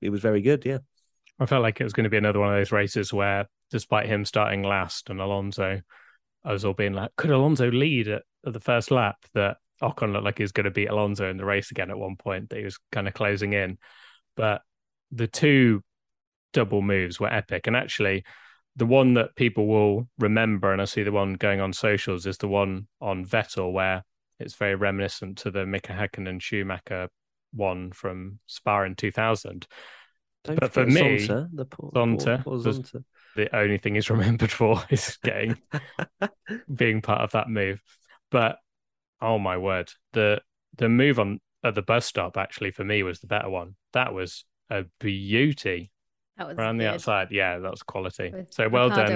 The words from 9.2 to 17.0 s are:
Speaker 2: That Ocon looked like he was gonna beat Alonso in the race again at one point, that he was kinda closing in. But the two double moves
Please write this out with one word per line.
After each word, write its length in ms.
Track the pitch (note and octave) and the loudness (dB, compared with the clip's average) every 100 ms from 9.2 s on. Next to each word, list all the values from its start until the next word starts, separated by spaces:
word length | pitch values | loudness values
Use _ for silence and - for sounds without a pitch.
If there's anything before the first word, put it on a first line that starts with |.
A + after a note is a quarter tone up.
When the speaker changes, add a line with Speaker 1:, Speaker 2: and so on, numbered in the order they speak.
| _ | _
Speaker 2:
That 240 | G#2+ G2+ - _ _ | 0 0 -2 _ _
Ocon 320 | A#2+ - G#2+ | -6 -2 -2
looked 120 | G2+ G2+ | 0 -2
like 120 | G2 | -2
he 60 | |
was 80 | G2+ | -2
gonna 180 | G#2+ G2+ | 0 0
beat 180 | G#2 G#2 | 0 0
Alonso 400 | G#2 G#2 G2 F#2+ | 2 0 0 -4
in 80 | F#2+ | -4
the 80 | G2 | 0
race 260 | G2+ - | 0 -2
again 180 | - F#2 | -6 -6
at 80 | G2+ | -6
one 180 | G2 F#2+ | -8 -8
point, 340 | G2+ F#2+ G#2+ | -6 -6 -6
that 80 | G#2+ | -8
he 40 | |
was 140 | G2+ - _ | -8 -12 _
kinda 200 | G#2+ G2 | -4 -4
closing 420 | - G#2 G2+ G2+ | -2 0 0 0
in. 260 | G2+ F#2+ F#2+ - - - _ _ - | 0 -2 -6 -16 -20 -20 _ _ -2
But 260 | A2 G2+ - _ _ _ _ | 0 0 -6 _ _ _ _
the 160 | A#2 A2+ | -4 -4
two 560 | - D3+ C#3 A#2+ G2+ - _ _ _ _ _ _ | 4 6 8 8 4 0 _ _ _ _ _ _
double 280 | - G#2 G2+ | 0 2 2
moves 360 | G2+ G2 | 2 2